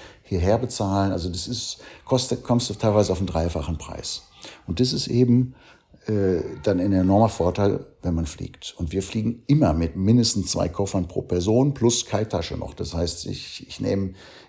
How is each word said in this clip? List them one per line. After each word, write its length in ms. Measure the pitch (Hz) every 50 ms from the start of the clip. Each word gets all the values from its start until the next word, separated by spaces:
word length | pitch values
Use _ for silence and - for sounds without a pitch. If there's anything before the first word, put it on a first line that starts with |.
| - - - -
hierher 360 | _ - 101 87 87 98 110 117
bezahlen. 540 | 127 - - - 107 95 95 98 98 98
Also 160 | 90 85 82 92
das 200 | 82 87 - -
ist, 300 | 123 - - - - - - - - - -
kostet, 400 | - 131 127 127 - 120 - -
kommst 260 | - 120 117 - -
du 40 | 101
teilweise 380 | - - 110 101 107 101 90
auf 60 | 92 85
einen 80 | 98
dreifachen 500 | 90 82 80 82 85 - 78 73 - 80
Preis. 460 | 73 - - - - - - - - - _ _ - - - - - -
Und 120 | - 82 -
das 140 | 127 127
ist 160 | 156 147 - -
eben, 460 | - 120 127 123 120 127 127 127 - - - - - _ _ _ _ - -
äh, 360 | - 107 101 98 95 90 85 - - 80 -
dann 180 | - 104 95 90
ein 120 | 90 101
enormer 360 | 98 92 90 92 98 104 113 104
Vorteil, 560 | - - 85 90 87 101 101 101 - - - - _ _
wenn 120 | - 92 82
man 120 | 82 82
fliegt. 480 | 78 - - 87 85 - - - - - -
Und 140 | 87 78
wir 100 | - 95
fliegen 400 | 95 - - 113 110 117 117 - - -
immer 260 | 143 156 143 80 78
mit 220 | 82 82 78 -
mindestens 560 | 95 95 107 113 123 113 - - 104 90 -
zwei 160 | - 87 90 87
Koffern 400 | - - 101 95 - 95 87 87
pro 140 | - -
Person 520 | - - 87 90 87 107 110 123 139 147 143
plus 320 | - 113 120 113 - -
Kaitasche 500 | - - 101 110 - - 87 82 - 85
noch. 160 | 82 - -
Das 220 | - - - 78 80
heißt, 320 | 85 87 85 - - -
ich, 400 | - - - - - - - - -
ich 120 | - -
nehme, 340 | - 101 98 98 95 92 95 - - - - - -